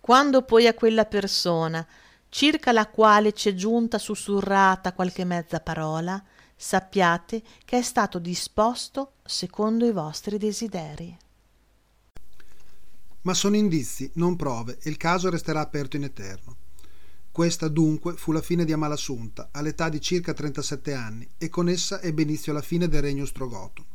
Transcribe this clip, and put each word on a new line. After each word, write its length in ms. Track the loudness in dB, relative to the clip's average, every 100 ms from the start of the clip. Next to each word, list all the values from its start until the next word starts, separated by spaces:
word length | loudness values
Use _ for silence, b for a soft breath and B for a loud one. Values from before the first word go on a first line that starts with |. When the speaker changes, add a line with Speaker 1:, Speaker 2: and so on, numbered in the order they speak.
Speaker 1:
Quando 420 | 8 6 8 4
poi 240 | 6 6 6
a 80 |
quella 300 | 4 2 4
persona, 800 | 2 0 -2 -2 0 0 0 -4 -8 b b b _
circa 440 | 2 2 4 4
la 160 | 2 2
quale 440 | 6 8 8 6
c'è 220 | 2 -2
giunta 440 | 0 0 0 0 -2
sussurrata 960 | -4 -8 -2 -2 2 4 6 4 -2
qualche 300 | -2 -4 -2
mezza 360 | -4 -4 -4 -6
parola, 600 | -4 -4 -4 -4 -4 -6 -10 b b b
sappiate 840 | -2 -2 0 2 4 2 -2 -10 b b
che 140 | -2 0
è 40 |
stato 360 | 0 0 0 -2
disposto 960 | -6 -6 -4 0 0 0 -8 -8 -8 _
secondo 640 | -8 -6 -6 -2 0 2 2
i 60 |
vostri 460 | 0 -4 -8 -6 -4
desideri. 760 | -4 -4 -6 -8 -10 -12 -14 -16 _ _ _ _ _ _ _ _ _ -12 -10 -8 b b b b b b b -4
Speaker 2:
Ma 140 | -2
sono 200 | 2 4
indizi, 560 | 4 4 2 0 -6 -6
non 200 | 0 0
prove, 440 | 2 -2 -4 -6 -6
e 80 | -6
il 60 | -2
caso 340 | 0 2 0
resterà 300 | -2 -2 -2
aperto 340 | -2 -4 -4
in 80 | -4
eterno. 540 | -4 -6 -8 -8 -8 -8 -8 b b b b b b
Questa 380 | 0 0 0 0
dunque 460 | 4 4 2 -2
fu 180 | -4 -2
la 100 | -2
fine 220 | 0 0
di 80 | 2
Amalasuntha, 800 | 0 0 -2 -4 -6 -6 -8 -8
all'età 360 | -6 -4 -2 -2
di 120 | -2
circa 340 | 0 -2 -2
trentasette 600 | -4 -4 -4 -4 -4 -4
anni, 340 | -6 -6 -8 -8 -6
e 100 | -4
con 200 | 0 2
essa 320 | 2 -2 -4
ebbe 220 | -2 0
inizio 300 | 0 0 -2
la 80 | -4
fine 280 | -2 0 4
del 140 | 4
regno 200 | 4 0
ostrogoto. 640 | -2 -4 -6 -8 -8 -8 -8